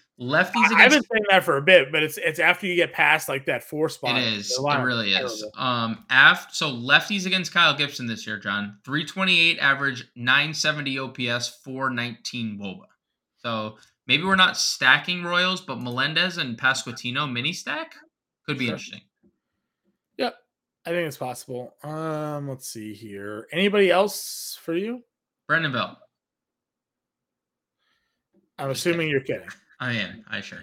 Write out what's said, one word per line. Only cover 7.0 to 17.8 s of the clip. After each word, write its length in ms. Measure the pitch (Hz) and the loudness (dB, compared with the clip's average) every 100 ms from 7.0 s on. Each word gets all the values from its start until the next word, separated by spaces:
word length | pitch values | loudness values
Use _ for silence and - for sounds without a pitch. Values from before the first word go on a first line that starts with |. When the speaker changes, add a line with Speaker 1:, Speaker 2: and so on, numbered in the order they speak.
| - 202 185 | 4 -4 -2
Speaker 1:
against 260 | 185 165 | -2 0
Kyle 240 | 175 165 143 | 4 4 4
Gibson 300 | 143 - 117 | -2 -4 -8
this 200 | 107 110 | -8 -8
year, 100 | 104 | -8
John. 400 | 101 101 101 - - | -4 -4 -4 -10 -6
Three 200 | 147 156 | -6 -6
twenty-eight 520 | 190 190 175 165 - | -2 2 4 4 4
average, 480 | 139 135 139 123 - - | 2 2 -2 -4 -12 -6
nine 380 | 123 139 151 | 2 2 2
seventy 460 | 151 156 147 139 135 | 0 -2 -2 -4 -6
O 100 | 131 | -6
P 180 | 131 120 | -4 -2
S, 300 | 120 120 - | -2 -4 -10
four 260 | 139 131 131 | -12 -4 -4
nineteen 680 | 120 120 113 - 123 113 101 | -2 -6 -8 -10 -8 -8 -8
WOBA. 240 | 98 92 - _ _ _ _ _ | -10 -12 -18 _ _ _ _ _
So 400 | 120 113 107 - _ _ - | -6 -6 -6 -12 _ _ 0
maybe 180 | 143 | 2
we're 120 | 185 190 | 4 4
not 200 | 185 - | 4 2
stacking 680 | - - 131 143 - 180 | -4 2 4 4 2 -6
Royals, 380 | 175 175 185 185 | -2 0 2 -2
but 200 | - 120 | -6 -6
Melendez 560 | 123 123 143 160 180 170 | -4 -2 0 0 -2 -2
and 200 | 135 113 | -6 0
Pasquantino 680 | 131 131 - 113 127 131 147 | 0 0 -4 -10 -6 -4 -4
mini 220 | 120 143 | -4 -4
stack 440 | 185 247 311 | -6 -8 -8